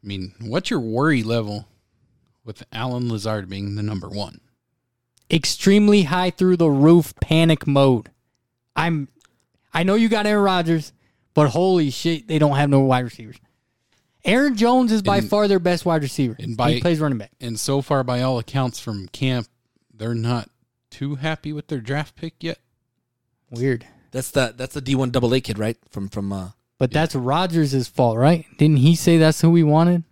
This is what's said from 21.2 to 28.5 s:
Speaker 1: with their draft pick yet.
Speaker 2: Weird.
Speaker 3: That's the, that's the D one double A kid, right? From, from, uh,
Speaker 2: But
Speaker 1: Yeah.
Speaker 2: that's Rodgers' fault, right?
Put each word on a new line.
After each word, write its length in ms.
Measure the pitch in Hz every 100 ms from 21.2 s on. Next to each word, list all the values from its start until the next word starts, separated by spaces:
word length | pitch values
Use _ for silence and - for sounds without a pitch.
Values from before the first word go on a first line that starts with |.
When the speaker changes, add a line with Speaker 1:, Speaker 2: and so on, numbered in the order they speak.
| 156 160 151
Speaker 1:
with 140 | 151 -
their 120 | 143
draft 360 | 110 143 151 _
pick 200 | 165 _
yet. 180 | 165 - _ _ _ _ _ _ _ _ _
Speaker 2:
Weird. 360 | 117 135 120 - _ _
Speaker 3:
That's 200 | 131 131
the, 220 | 139 123 120
that's 180 | 127 147
the 60 |
D 140 | 131 135
one 140 | 127
double 220 | 123 120
A 80 | 127
kid, 160 | - 104
right? 180 | 107 120 _
From, 180 | - 98
from, 220 | - 98
uh, 180 | 98 92 - _ _
Speaker 2:
But 140 | 131
Speaker 1:
Yeah. 100 | 147
Speaker 2:
that's 140 | 160 139
Rodgers' 720 | 123 151 185 165 147 135 123
fault, 300 | - 123 113
right? 280 | 135 170 -